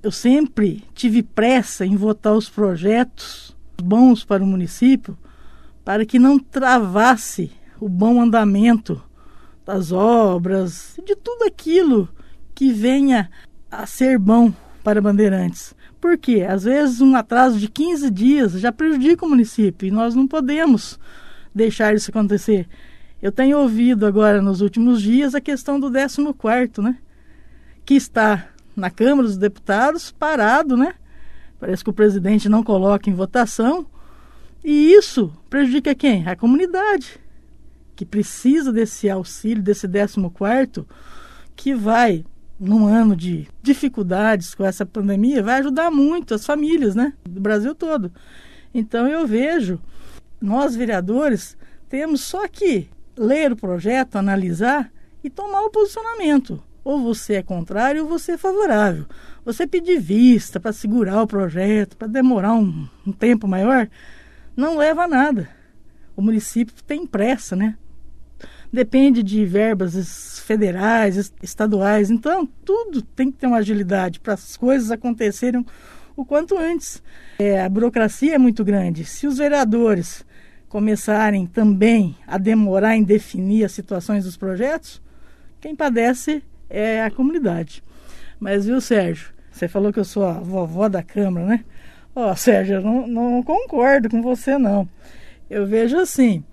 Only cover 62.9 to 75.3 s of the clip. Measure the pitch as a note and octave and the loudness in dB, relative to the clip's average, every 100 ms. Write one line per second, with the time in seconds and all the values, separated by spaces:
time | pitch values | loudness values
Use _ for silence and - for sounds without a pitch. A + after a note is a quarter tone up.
62.9 | - G3 G3 A3+ A#3 G#3 F#3+ G3+ C4 G#3+ | -10 -10 -2 0 2 0 -2 2 2 0
63.9 | - - - - - - - D4 D#4+ D4+ | -8 -20 -20 -20 -20 -14 -4 -2 0 0
64.9 | D#4+ F4 C4+ C#4+ A#3 D3+ - _ - - | 0 0 2 2 0 -6 -16 _ -20 -20
65.9 | - - - G#3 A3 - A#3 A#3 - - | -20 -18 -4 -2 -2 -2 -4 -4 -8 -10
66.9 | D4 F4 G3+ A3 C4 - F#3 G#3+ A3 - | -10 -6 -2 -2 -2 -4 -2 -2 -4 -16
67.9 | - - - - - - - - - - | -18 -18 -18 -18 -18 -20 -18 -8 -2 2
68.9 | C4 C#4 A#3+ G3 G#3+ G3+ F#3+ A3 G#3 F#3 | 4 6 4 2 0 0 2 0 0 -2
69.9 | F3+ F3+ - - - - A3 G3+ F3+ G#3 | -4 -8 -12 -16 -18 -4 0 0 0 0
70.9 | A3+ G#3 F#3+ G3 - - - G#3+ G#3 G3 | 2 2 0 -6 -10 -18 -4 -2 0 2
71.9 | G#3+ G3+ A#3 D4 F#4 D#4 - - G#4 A4+ | 2 2 0 0 -2 -4 -8 -4 -2 -2
72.9 | C#4+ - - C4 C4 B3+ A#3 G#3 G#3 F#3 | -8 -8 -4 -4 -2 0 0 0 -2 -2
73.9 | G3 F#3 - - G3+ - - B3 C4+ A3 | -2 -2 -6 -8 -8 -8 -4 0 0 0
74.9 | A3+ B3 A#3 G#3+ | -4 -6 -4 -4